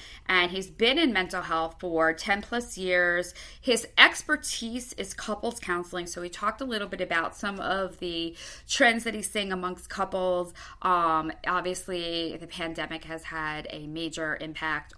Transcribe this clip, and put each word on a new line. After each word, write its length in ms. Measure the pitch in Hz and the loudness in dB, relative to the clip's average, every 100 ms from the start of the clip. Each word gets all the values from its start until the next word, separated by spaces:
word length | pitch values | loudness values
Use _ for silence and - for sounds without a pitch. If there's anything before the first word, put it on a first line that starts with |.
| - - - | -14 -10 2
and 240 | 180 175 | 2 2
he's 180 | 190 180 | -2 -6
been 260 | - 233 302 | 2 4 6
in 160 | 302 | 4
mental 300 | 196 180 185 | 2 0 -2
health 340 | 151 160 165 - | 0 0 0 -4
for 320 | 180 160 160 | -2 4 4
ten 280 | 165 - 202 | 2 0 0
plus 380 | - 240 240 185 | 0 -4 -4 -4
years. 560 | 185 180 175 175 175 - - - | 2 4 4 2 -2 -8 -16 -4
His 280 | 262 233 - - | 2 2 4 10
expertise 960 | 320 - - 294 - - 226 247 247 | 10 8 0 0 0 -4 -4 -6 -8
is 200 | - 190 | -8 -8
couples 460 | - - 208 233 240 | -6 -6 -2 -4 -4
counseling, 480 | - 175 175 180 175 | -2 -2 -2 -6 -6
so 140 | 175 | -6
we 80 | 175 | -8
talked 320 | - 208 214 | -2 -2 -2
a 60 | 269 | -4
little 200 | 214 196 | -2 -4
bit 140 | 190 | -4
about 360 | 185 170 - - | 0 0 0 -4
some 220 | 208 196 | -6 -4
of 400 | - 190 185 - | -2 -2 -2 -4
the 380 | 180 170 165 - - - - | -4 -4 -4 -8 -14 -14 -4
trends 340 | - 247 226 | 6 6 6
that 120 | 226 | 0
he's 140 | 214 196 | -4 -2
seeing 240 | 214 196 | -2 -2
amongst 380 | 185 180 180 - | -2 -2 -6 -8
couples. 640 | - 190 190 185 180 175 - - - | -4 -2 2 2 2 0 -8 -18 -2
Um, 500 | 185 175 165 160 160 160 - | 2 4 4 2 0 -4 -2
obviously, 880 | 180 180 180 - 180 170 170 165 165 | 0 0 -4 -4 -4 -2 -2 -4 -6
the 100 | 165 | -10
pandemic 600 | 180 165 165 156 160 160 | -6 -6 -4 -6 -6 -8
has 180 | 160 | -10
had 420 | - 160 156 151 151 | -8 -6 -4 -6 -8
a 180 | 156 151 | -10 -8
major 500 | 160 160 165 156 - | -6 -6 -4 -4 -4
impact 540 | 156 151 160 151 - | -6 -4 -2 -2 -6